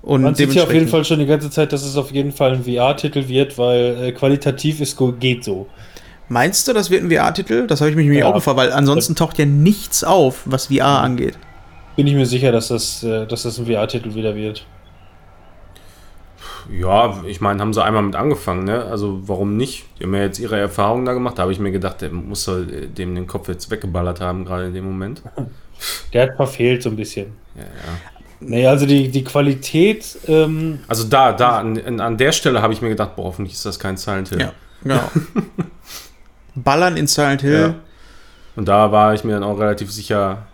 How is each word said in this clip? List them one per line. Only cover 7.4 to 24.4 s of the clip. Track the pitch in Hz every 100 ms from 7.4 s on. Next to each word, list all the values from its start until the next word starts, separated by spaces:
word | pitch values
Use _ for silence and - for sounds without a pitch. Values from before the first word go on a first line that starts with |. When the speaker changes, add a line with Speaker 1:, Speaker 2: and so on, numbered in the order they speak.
| 190 240 247
Speaker 1:
Das | 147
hab | 151
ich | 151
mich | 147
nämlich | 143
Speaker 2:
Ja. | 143
Speaker 1:
auch | 202
gefragt, | - 131
weil | 127
ansonsten | 131 139 151 - 160
taucht | 160 -
ja | 143
nichts | 143 160 214 - -
auf, | - 190 135 131 -
was | 131 -
V | 139
R | 135 139
Speaker 2:
Mhm. | 131
Speaker 1:
angeht. | 123 65 - - - - - - -
Speaker 2:
Bin | 143
ich |
mir | 143 123
sicher, | 123 131
dass | 117 113
das, | 117 - -
äh, | 117 110 110
dass | 117
das | 120 113
ein | 117
V-R-Titel | 110 107 120 113
wieder | 107 110 104
wird. | 107 104 - - - - - - - - - - - - - - - - - - - - - 85
Speaker 3:
Ja, | 92 101 117 98 87
ich | 92
mein, | 101 101
haben | 104
sie | 107
einmal | 95 110
mit | 101 -
angefangen, | 135 143 - 90
ne? | 95 117 110
Also | 110 101 95 98
warum | 92 101 104
nicht? | 139 - - -
Die |
haben | 90 98
ja |
jetzt | 101 95
ihre | 113 107
Erfahrungen | 101 - 104 120 127
da |
gemacht. | 127 123 -
Da |
hab | 92
ich | 95
mir | 101
gedacht, | 95 95 -
der | 85
muss | 87 87 101 -
doch, | 92
äh, | 90 69 71
dem | - 90 90
den | 90
Kopf | 104 -
jetzt | 87 -
weggeballert | 110 95 87 87 87
haben, | 90 92